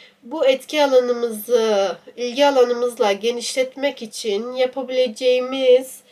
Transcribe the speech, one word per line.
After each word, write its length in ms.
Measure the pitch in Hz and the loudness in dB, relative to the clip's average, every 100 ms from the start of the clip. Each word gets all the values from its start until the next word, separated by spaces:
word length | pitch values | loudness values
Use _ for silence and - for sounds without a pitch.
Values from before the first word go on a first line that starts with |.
| - _ | -20 _
bu 240 | 233 311 269 | -12 0 2
etki 380 | 262 - 302 | 2 -2 0
alanımızı, 1120 | 277 254 247 240 233 214 226 240 220 202 190 170 - 226 | 4 4 2 -2 -4 -6 -2 0 2 2 0 -4 -14 -10
ilgi 300 | 240 247 285 | -6 2 2
alanımızla 640 | 262 247 240 240 240 208 | 4 2 2 -4 0 -2
genişletmek 920 | 196 226 240 226 269 254 269 277 269 | 0 -2 -4 -4 -4 -4 -4 -6 -4
için 500 | 220 - 226 202 247 | -12 -8 -6 -4 -4
yapabileceğimiz 1500 | 254 254 269 247 254 254 220 254 254 254 269 262 254 262 - _ | -2 -2 -2 -4 -2 -2 0 0 0 -2 0 4 4 4 -12 _